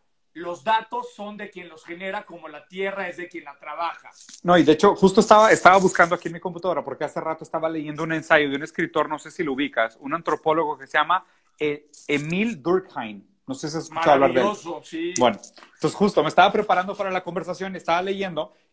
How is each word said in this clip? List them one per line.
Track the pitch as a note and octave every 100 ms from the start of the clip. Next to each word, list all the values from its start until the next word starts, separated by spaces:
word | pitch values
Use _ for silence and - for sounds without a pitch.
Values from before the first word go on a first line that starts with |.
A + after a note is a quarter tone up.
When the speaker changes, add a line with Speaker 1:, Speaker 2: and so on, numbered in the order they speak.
| _ _ _
Speaker 1:
los | D#3 F3 F3
datos | C3+ A3 A#3 A#3+ A#3+
son | - G#3 G#3
de | G3+
quien | F#3 F3
los | D#3+ -
genera, | E3+ F#3+ G3+ G3+
como | E3+ D#3
la | D3+ -
tierra | F3+ G3 G3 F3+
es | F3
de | F3
quien | E3+ D3
la | C#3
trabaja. | D#3 D3 E3+ - - - - -
Speaker 2:
No, | F3 F3
y |
de | D3
hecho, | D3+ G3+ F3+
justo | F#3+ F#3+
estaba, | G#3+ G#3+ G#3+
estaba | E3 F3+ F#3+
buscando | F#3 - E3+ E3+
aquí | E3+
en |
mi | E3
computadora, | F#3 E3+ F3+ D#3
porque | C3 C3 D3+
hace | -
rato | D#3+ D#3+
estaba | - E3 D#3+
leyendo | D#3+ D3 D3+
un | D#3+
ensayo | D#3+ D3+ D#3+ D3
de | C#3
un |
escritor, | D3+ - E3 D#3+ D3
no | D3+
sé | D#3
si | -
lo | D#3+
ubicas, | C3 C#3 B2 A2+ -
un | C3+
antropólogo | D#3+ E3 D3+ D#3+ D#3+ D3+ C#3+
que | C3+
se | D#3
llama, | D3+ F3+ - _ _ -
eh, | D3+ D3 _ - -
Emil | D3 D3 F3 A3 F#3
Durkheim. | C3 F#3 F#3 C#3+ A2+ G2+ - _ -
No | E3+
sé | D#3
si | D#3
has | -
escuchado | D#3+ E3
hablar | C#3 C3+
de | B2
él. | A#2+
Speaker 1:
Maravilloso, | - - -
sí. | - E3 E3+ F3+
Speaker 2:
Bueno, | B2 G2+ - - -
entonces | _ D#3 -
justo | G3+ F3+
me | D3+
estaba | - F#3+
preparando | G#3+ G#3 F#3 F#3 G3
para | G3
la | F#3
conversación, | F3+ F3 F#3 F3+ F#3+ F3+
estaba | E3 E3+
leyendo. | F#3+ G3 F#3+ D#3 D#3 _ _